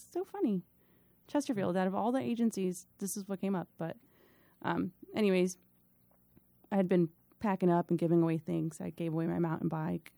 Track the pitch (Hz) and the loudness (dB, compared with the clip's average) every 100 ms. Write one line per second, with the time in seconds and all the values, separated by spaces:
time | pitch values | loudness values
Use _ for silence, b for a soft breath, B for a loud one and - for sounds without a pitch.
0 | - 349 381 403 302 185 - _ b b | -10 -8 -6 -2 0 0 -4 _ b b
1 | b b - 294 277 208 185 185 190 196 | b b -4 -4 -2 -2 0 0 0 0
2 | 208 262 247 233 233 202 185 175 - - | 0 0 0 2 0 2 -2 -4 -12 -10
3 | 202 208 196 190 190 190 170 - 165 - | -8 -8 -6 -4 -2 -2 -4 -8 -8 -8
4 | b b b b b b - 170 185 - | b b b b b b -4 -2 -4 -8
5 | - - 202 185 185 - _ _ _ _ | -10 0 2 4 2 -2 _ _ _ _
6 | _ _ _ _ _ _ - 196 180 185 | _ _ _ _ _ _ -2 0 4 4
7 | 165 _ _ - 214 190 180 170 - 170 | 2 _ _ -6 -4 2 4 4 2 0
8 | 170 170 165 160 170 170 160 - 180 160 | 4 4 4 0 -2 -4 -4 -6 -10 -6
9 | 165 160 165 175 170 160 165 160 160 175 | -4 -2 -2 0 0 0 -2 -2 -4 -4
10 | - | -8